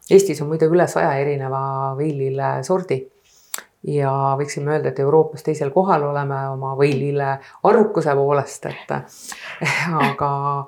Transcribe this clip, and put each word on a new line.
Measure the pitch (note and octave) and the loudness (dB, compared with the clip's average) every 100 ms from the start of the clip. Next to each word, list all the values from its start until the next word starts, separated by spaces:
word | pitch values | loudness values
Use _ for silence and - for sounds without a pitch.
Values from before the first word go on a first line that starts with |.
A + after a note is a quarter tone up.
| - | 6
Eestis | F#3+ G3 D3+ | 6 6 0
on | D3 | -2
muide | D#3+ D#3+ | 0 4
üle | F3 D#3+ | 4 2
saja | E3 E3 | 2 2
erineva | C#3 C#3+ C#3 C3+ C3+ C3+ C3+ C3+ | 2 0 -2 -4 -4 -2 -2 -2
võilille | C3+ D3+ C#3+ C3+ C3+ C3+ C3+ | -2 -2 -2 -2 -2 -2 -2
sordi. | C3 F#3 F3+ C3 - _ _ _ _ - - _ | -2 -2 -2 -4 -6 _ _ _ _ -14 -14 _
Ja | D3+ D3 C3+ C#3 C#3 | -4 -2 0 0 0
võiksime | C3+ D3 - C#3+ | 0 -4 -6 -2
öelda, | D#3 C#3 | -2 -2
et | - | -2
Euroopas | C#3 D#3+ D#3 - | 4 4 4 -2
teisel | - C#3+ C#3 | -4 -4 0
kohal | F3+ F#3+ D#3+ | 2 2 2
oleme | C#3+ C#3+ C#3 C3+ C3+ | 0 -2 -2 -4 -4
oma | C3+ C3+ C3+ | -6 -4 0
võilille | D3 C3+ C#3+ C#3+ C#3 C3+ - - | 2 2 -2 -2 -2 -4 -8 0
arvukuse | F#3+ A3 G#3+ E3+ D3+ | 4 4 4 2 2
poolest, | C#3 C#3 C#3+ C3+ - D3 | 2 2 2 -2 -8 -12
et, | C#3 - | -10 -8
äh, | C#3 - - - - - - D3+ - E3 D#3 | -8 -8 -16 -18 -16 -14 -6 -4 -2 -2 0
aga, | C#3 - C#3+ C#3 C#3+ C#3+ | 0 0 -2 -2 -2 -2